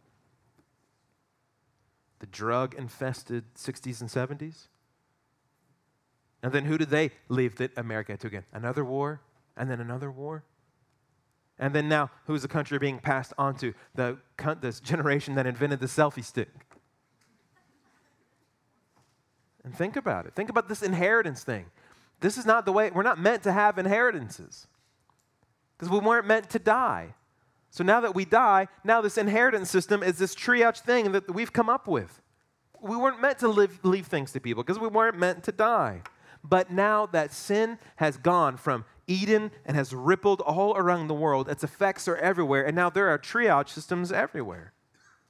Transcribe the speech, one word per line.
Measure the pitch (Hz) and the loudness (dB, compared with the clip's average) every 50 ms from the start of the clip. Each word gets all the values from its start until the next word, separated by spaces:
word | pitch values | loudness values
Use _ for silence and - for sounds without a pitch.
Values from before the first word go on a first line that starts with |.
| _ _ _ _ _ _ _ _ _ _ _ _ _ _ _ _ _ _ _ _ _ _ _ _ _ _ _ _ _ _ _ _ _ _ _ _ _ _ _ _ _ _ _ - | _ _ _ _ _ _ _ _ _ _ _ _ _ _ _ _ _ _ _ _ _ _ _ _ _ _ _ _ _ _ _ _ _ _ _ _ _ _ _ _ _ _ _ -20
The | - 98 | -20 -18
drug-infested | 92 95 107 113 117 123 131 127 - 139 131 117 - - 135 131 127 - - - 120 120 113 113 _ - | -12 -8 -4 -2 -2 -2 -2 -4 -6 -10 -14 -14 -10 -8 -6 -6 -6 -8 -10 -10 -10 -10 -10 -12 _ -16
sixties | - - - - - 127 120 - | -12 -12 -12 -10 -10 -12 -12 -10
and | 120 110 | -10 -8
seventies? | - 131 127 127 147 147 156 160 160 - - _ _ _ _ _ _ _ _ _ _ _ _ _ _ _ _ _ _ _ _ _ _ _ _ _ _ _ _ _ _ _ _ _ _ _ | -6 -6 -6 -6 -8 -12 -14 -16 -16 -20 -20 _ _ _ _ _ _ _ _ _ _ _ _ _ _ _ _ _ _ _ _ _ _ _ _ _ _ _ _ _ _ _ _ _ _ _
And | - 127 135 | -6 -2 -2
then | 143 139 | -2 0
who | 147 156 160 | 0 0 0
did | 160 143 | 0 0
they | 147 151 156 139 - - _ - | 2 0 0 0 -4 -10 _ -4
leave | 123 131 127 120 104 - | 0 0 0 0 -2 -4
that | 127 131 - 123 | -6 -6 -6 -8
America | 117 113 110 110 104 - 101 | -8 -6 -6 -6 -6 -8 -10
to | - - 110 | -10 -10 -10
again? | 101 98 98 _ - | -10 -12 -14 _ -12
Another | 110 113 120 131 147 143 | -8 -6 -6 -4 -4 -4
war, | 123 131 139 143 143 151 143 _ _ _ _ _ _ - 117 | -4 -4 -4 -4 -4 -6 -10 _ _ _ _ _ _ -10 -8
and | 123 131 | -8 -6
then | 127 120 | -6 -8
another | 120 117 123 131 143 139 | -8 -8 -10 -10 -10 -12
war. | 131 131 143 151 160 156 151 _ _ _ _ _ _ _ _ _ _ _ _ _ _ _ _ _ _ _ _ _ _ - | -12 -12 -12 -12 -12 -14 -16 _ _ _ _ _ _ _ _ _ _ _ _ _ _ _ _ _ _ _ _ _ _ -6
And | 131 139 143 | -4 -2 0
then | 151 147 151 | 0 0 2
now, | 156 151 143 131 - _ _ | 0 0 0 -2 -6 _ _
who's | - 156 147 | -6 -4 -4
the | 127 139 | -4 -4
country | - 156 143 - 143 139 | -4 -4 -4 -2 -2 -2
being | 139 139 131 117 | -2 -2 -4 -4
passed | - 151 135 131 127 - - - | -4 -2 -2 -2 -4 -6 -6 -4
on | 139 139 131 135 | -2 -2 -2 -4
to? | 135 117 104 - - _ - | -6 -8 -8 -8 -16 _ -6
The | 131 127 123 139 139 _ _ _ - | -4 -4 -4 -4 -8 _ _ _ -8
coun-, | - 151 160 - | -4 -4 -4 -4
this | - 123 110 - | -6 -8 -8 -8
generation | - - 160 165 143 147 139 143 - 143 139 | -6 -4 -2 0 2 2 0 0 -2 -2 -2
that | 135 127 | -2 0
invented | 127 120 113 147 143 143 131 | -2 -2 -2 -2 -2 -2 -2
the | 131 | -4
selfie | 123 - 156 151 147 - 139 113 | -4 0 2 2 2 0 -4 -12
stick. | - - 123 104 - - - - _ - _ _ _ _ _ _ _ _ _ _ _ _ _ _ _ _ 370 _ _ _ _ _ _ _ _ _ _ _ _ _ _ _ _ _ _ _ _ _ _ _ _ _ _ _ _ _ _ _ _ _ _ _ _ _ _ _ _ - | -10 -6 -6 -6 -6 -8 -20 -20 _ -20 _ _ _ _ _ _ _ _ _ _ _ _ _ _ _ _ _ _ _ _ _ _ _ _ _ _ _ _ _ _ _ _ _ _ _ _ _ _ _ _ _ _ _ _ _ _ _ _ _ _ _ _ _ _ _ _ _ -18
And | 131 120 | -12 -6
think | - 170 202 - | -6 -4 -4 -4
about | 285 - 190 110 87 85 | -4 -4 -2 -4 -4 -4
it. | - - | -8 -8
Think | - 208 226 | -8 -6 -2
about | 214 226 208 185 | -2 -2 -2 -2
this | 214 - | -4 -6
inheritance | 208 185 190 170 180 196 226 233 208 165 135 - - | -4 -2 0 2 2 4 4 2 2 0 -4 -8 -6
thing. | - 117 101 87 87 _ _ _ - _ _ _ _ _ - | -6 -6 -6 -8 -14 _ _ _ -20 _ _ _ _ _ -4
This | - 196 208 254 | -2 -2 -2 0
is | 233 | 2
not | 220 220 233 208 | 4 4 4 4
the | 196 190 | 2 2
way, | 208 220 190 | 2 2 2
we're | 180 180 202 | 0 0 0
not | 254 208 160 | 0 0 2
meant | 175 208 240 220 - | 2 2 2 2 2
to | 202 180 | 0 2
have | 208 208 208 202 190 | 4 4 2 2 2
inheritances | 185 190 202 226 247 247 220 151 120 104 - - 85 - - - - _ _ _ _ _ _ _ _ _ _ _ _ _ _ _ _ _ _ _ _ _ _ - | 0 0 2 2 2 2 0 -2 -6 -10 -14 -16 -20 -20 -20 -20 -20 _ _ _ _ _ _ _ _ _ _ _ _ _ _ _ _ _ _ _ _ _ _ -12
'cause | 165 175 | -6 -2
we | 190 208 | -2 0
weren't | 202 220 233 233 208 | 2 2 2 2 2
meant | 202 220 226 208 - | 2 0 0 0 -2
to | - 226 | -6 -2
die. | - 214 214 247 254 214 113 85 85 - 117 _ _ _ _ _ _ _ _ _ _ _ | 2 2 2 2 0 -2 -4 -6 -8 -12 -18 _ _ _ _ _ _ _ _ _ _ _
So | - - 175 | -8 -2 2
now | 185 214 240 | 4 4 4
that | 233 214 185 | 4 0 -2
we | 190 190 | -2 0
die, | 160 - 233 254 220 196 190 196 190 _ _ - | 4 4 6 6 6 6 4 4 0 _ _ 2
now | 202 226 233 | 2 4 4
this | 214 202 - 220 | 4 0 0 0
inheritance | 208 208 202 226 240 262 226 202 185 175 | 0 2 4 4 4 4 2 0 -2 0
system | - 190 175 - 208 202 185 | 0 0 2 2 0 0 2
is | 185 175 165 | 0 0 0
this | 190 180 - | -2 -4 -4
triage | - - 247 240 240 233 233 226 - | -4 0 2 4 6 6 4 2 0
thing | - 240 247 247 220 196 190 | 0 2 2 2 2 2 0
that | 196 190 - | 0 -2 -2
we've | 170 208 233 - - | -4 -4 -4 -2 0
come | 240 226 220 | 0 2 2
up | 247 269 - - | 0 -2 0 -2
with. | 165 120 92 - - - _ _ _ _ _ _ _ _ _ _ _ - | -2 -2 -2 -4 -12 -20 _ _ _ _ _ _ _ _ _ _ _ -14
We | - 196 226 240 | -10 -6 -4 0
weren't | 254 269 254 226 | 0 0 0 2
meant | 247 285 262 - | 0 0 0 2
to | 247 226 | 2 2
live, | 214 208 202 190 - - - | 4 4 4 4 2 0 0
leave | 185 185 196 170 - | 2 2 2 0 -2
things | 180 147 135 - - | -4 -4 -2 -4 -8
to | 131 | -8
people | - 120 113 113 123 | -4 -4 -4 -4 -2
'cause | - 185 220 | -4 -4 -4
we | 226 226 | -2 0
weren't | 208 220 220 226 214 175 | 2 4 4 4 2 2
meant | 180 180 175 180 - | 0 0 0 -2 -6
to | 214 190 | -6 -2
die. | - 214 233 233 208 151 113 95 87 - - _ _ _ - - - - | 0 2 2 2 2 0 0 -4 -8 -12 -16 _ _ _ -20 -20 -10 -2
But | 147 170 185 185 180 | 2 4 4 4 2
now | 180 190 202 208 214 214 214 | 0 2 2 4 4 2 0
that | 185 175 165 151 143 | 2 0 0 0 0
sin | - - - - 202 214 220 226 233 - - - - | -4 -10 -4 -2 0 2 2 0 -2 -6 -16 -12 -4
has | - 156 151 135 - | 0 0 0 0 2
gone | - 175 175 175 160 135 127 123 | 2 4 4 4 4 2 0 -2
from | - 156 131 117 113 - _ _ _ - | -2 -2 -2 -2 -4 -10 _ _ _ -4
Eden | 180 185 202 202 220 214 214 214 - - - | -2 -2 2 2 2 2 2 -2 -12 -12 -8
and | - 143 147 | -4 -2 -2
has | 135 - 131 | -2 -2 -4
rippled | 127 127 156 190 185 - 202 196 190 | -4 0 2 2 4 4 2 2 2
all | 175 147 156 180 196 208 208 196 | 0 0 0 2 2 2 2 2
around | 180 175 180 175 160 151 | 2 2 2 0 0 -4
the | 151 | -4
world, | 147 160 156 139 131 135 147 | -2 0 0 0 0 0 -2
its | 147 - - | -6 -6 -6
effects | 143 - - 202 190 190 - - 185 | -8 -4 0 0 0 0 0 -2 -4
are | 170 160 | -2 0
everywhere, | 151 180 190 175 165 135 139 135 135 | 2 0 2 2 2 2 2 2 2
and | 151 156 | 2 2
now | 175 180 175 | 2 2 2
there | - 190 202 185 | 2 2 2 2
are | 151 139 | 2 0
triage | - - - 233 233 208 160 143 139 - | -2 -4 -2 2 4 4 4 4 2 0
systems | - 156 - - 180 175 180 175 | -6 -12 -8 -4 -4 -4 -2 -2
everywhere. | 190 - - - - 156 120 98 87 87 82 98 _ _ _ _ _ _ _ _ _ _ _ _ | -2 -2 -2 -2 -4 -8 -8 -8 -10 -14 -16 -20 _ _ _ _ _ _ _ _ _ _ _ _